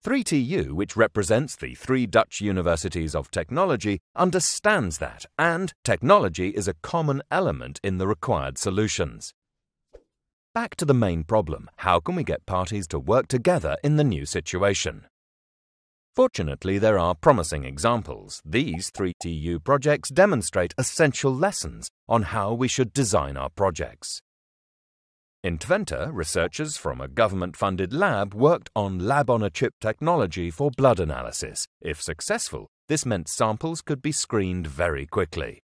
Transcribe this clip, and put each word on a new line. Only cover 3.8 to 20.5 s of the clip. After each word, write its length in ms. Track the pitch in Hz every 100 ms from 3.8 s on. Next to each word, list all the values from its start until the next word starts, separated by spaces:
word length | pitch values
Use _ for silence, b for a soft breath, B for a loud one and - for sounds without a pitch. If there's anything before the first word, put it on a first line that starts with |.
| 208 196 _ -
understands 840 | 185 180 170 - 208 208 101 80
that, 300 | 73 - - -
and 340 | 165 170 185 -
technology 680 | - 101 - 202 107 80 90
is 180 | 101 98
a 60 | -
common 400 | - 170 156 139 -
element 500 | 160 170 71 62 -
in 160 | 98 92
the 80 | 95
required 500 | 107 - 92 67 69
solutions. 760 | 104 95 107 - 78 57 - _ _ _ _ _ _ - _ _ _ _ _ 233
Back 200 | 233 -
to 80 | 156
the 100 | 127
main 280 | 104 85
problem, 460 | 80 110 85 - - -
how 240 | 92 87
can 160 | - 180
we 80 |
get 240 | 143 82 -
parties 400 | 92 92 104 82
to 100 | 76
work 300 | 67 120 -
together 500 | 127 120 180 78 71
in 140 | 143 151
the 60 |
new 220 | 147 82 71
situation? 800 | 92 80 90 98 98 87 52 - _ _ _ _ _ _ _ _ _ _ -
Fortunately, 640 | 254 - 80 69 92 98
there 180 | 110 101
are 160 | 85
promising 500 | 90 165 127 80 78
examples. 800 | 67 69 117 117 87 55 95 -
These 460 | - 113 143 82 95
three 240 | - 95 87
T 80 | 85
U 300 | 80 78 85
projects 500 | - 139 143 151 -
demonstrate 640 | 139 202 143 -